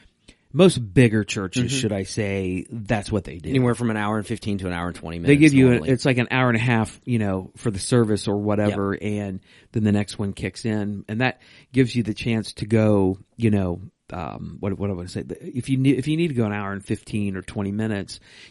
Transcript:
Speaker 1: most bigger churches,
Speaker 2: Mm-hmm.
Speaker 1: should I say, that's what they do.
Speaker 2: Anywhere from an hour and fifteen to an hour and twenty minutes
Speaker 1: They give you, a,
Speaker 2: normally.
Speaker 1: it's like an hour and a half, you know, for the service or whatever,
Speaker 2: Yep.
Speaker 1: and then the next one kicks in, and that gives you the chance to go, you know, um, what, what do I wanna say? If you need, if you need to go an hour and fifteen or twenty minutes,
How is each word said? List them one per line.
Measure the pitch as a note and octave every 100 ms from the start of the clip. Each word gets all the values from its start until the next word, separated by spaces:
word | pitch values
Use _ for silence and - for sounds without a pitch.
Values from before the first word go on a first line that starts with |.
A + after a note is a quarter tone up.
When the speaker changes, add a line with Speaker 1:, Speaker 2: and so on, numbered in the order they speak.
| _ _ _ - _
Speaker 1:
most | C#3 F#3 B2+ A2
bigger | F2+ A#2+ G#2+
churches, | G2+ G#2+ F#2+ B2 A#2+
Speaker 2:
Mm-hmm. | C3
Speaker 1:
should | A2+
I | G2
say, | F#2 - G2+ G2 F#2 F#2 -
that's | A#2 G2+ G#2+ -
what | G#2+
they | - D#2+
do. | D#2
Speaker 2:
Anywhere | C3+ B2
from | A#2 A#2+
an | G#2+
hour | G#2 A2
and | G2
fifteen | A2 A2 G2+
to | F#2
an |
hour | F2 F2
and | F2
twenty | E2 E2+
minutes | E2+
Speaker 1:
They | C#3+
give | D#3
you, | C3+ C3
a, |
Speaker 2:
normally. | A#2+ G2+
Speaker 1:
it's | B2+
like | D3+ B2
an | A#2+
hour | B2+ B2+
and | A2+
a |
half, | B2 A#2 G#2+ - -
you | A#2
know, | G#2 F#2+ F#2 -
for | A#2+
the | F#2+
service | - B2 A2 G#2 -
or | G2+
whatever, | G#2 G#2 G#2 G2 G2
Speaker 2:
Yep. | G2
Speaker 1:
and | G#2+ G#2 G2+ F#2 _ - _
then | A#2
the | G#2+
next | G#2 G2+ -
one | G2
kicks | - G2+ - A#2
in, | G#2+ G2+ G2+ -
and | G#2+
that | B2+ - - - _
gives | B2+ B2 A#2+
you |
the | G#2+
chance | G#2 B2 A2+ G2+
to | - G#2
go, | A2 G#2+ G2+ F#2+ F#2+ - -
you | A#2
know, | G2+ F2+ F2+ F#2 _ _
um, | F2+ D2 G#1 E2 E2
what, | G2+ F#2+
what | G2+
do |
I | F2+
wanna | F2+
say? | G2+ - -
If | E3+ B2+ B2+
you | C3
need, | C3+ C3
if | D3+
you | D#3
need | E3+
to |
go | A#2+
an | A2
hour | G#2 G2
and | G2
fifteen | - G#2+ - A2 G2+
or | F#2+
twenty | - A2 G2
minutes, | G#2 A2 G2+ F2+ - _ - -